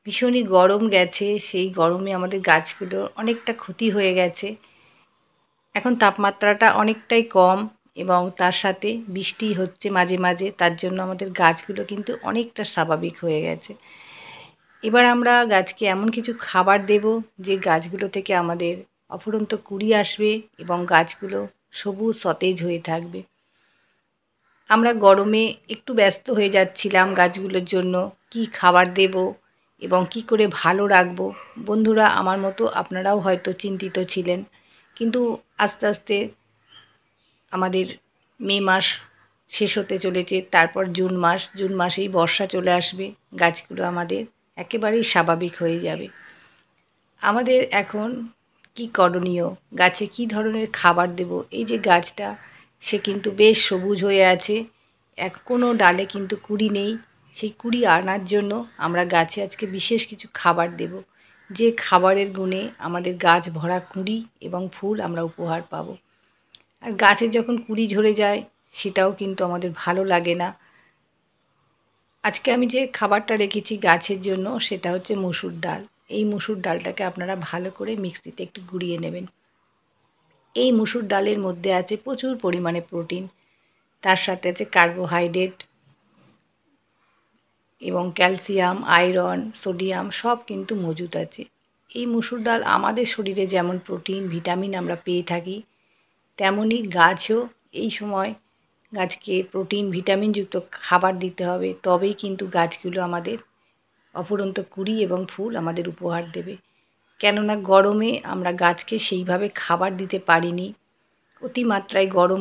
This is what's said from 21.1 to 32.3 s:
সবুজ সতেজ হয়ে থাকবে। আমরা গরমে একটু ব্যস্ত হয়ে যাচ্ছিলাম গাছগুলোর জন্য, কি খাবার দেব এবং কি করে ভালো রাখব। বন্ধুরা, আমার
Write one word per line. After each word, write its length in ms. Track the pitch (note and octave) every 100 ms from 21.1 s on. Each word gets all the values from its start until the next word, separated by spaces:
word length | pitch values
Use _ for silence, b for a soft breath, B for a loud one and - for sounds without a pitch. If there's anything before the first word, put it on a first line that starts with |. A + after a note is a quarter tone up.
| - G3 G3 G3+ _ _
সবুজ 420 | - G3+ G3 A3 A3
সতেজ 360 | F#3 D#3+ F#3 F3+
হয়ে 180 | F3 E3+
থাকবে। 380 | E3 E3 E3+ F#3 F#3 _ _ _ _ _ _ _ _ _ _ _ _ _ -
আমরা 200 | A3 A#3 A3+
গরমে 440 | G3 G3 G3+ G#3+ A3+ - -
একটু 220 | A3 -
ব্যস্ত 320 | A#3 G3 F#3+ -
হয়ে 200 | G#3+ G3+
যাচ্ছিলাম 560 | G3 F#3 - G3 F#3+ F#3+
গাছগুলোর 520 | F#3 F3+ F#3 F#3+ F#3+ F3+
জন্য, 220 | F#3 F3+ F3+ G3 - _
কি 140 | A#3 A3+
খাবার 340 | - F3+ F3+ F3+
দেব 200 | F3+ F#3+ F#3+ F#3 G3+ _ _ _ _
এবং 180 | - F#3 F3+
কি 100 | A3+
করে 220 | A3+ A3 G#3
ভালো 320 | - E3 F#3+ G3+
রাখব। 340 | F#3+ F3+ F3+ F#3+ G3 - A3+ G#3
বন্ধুরা, 400 | G#3+ A3 A3 G#3+ F#3+
আমার 180 | F#3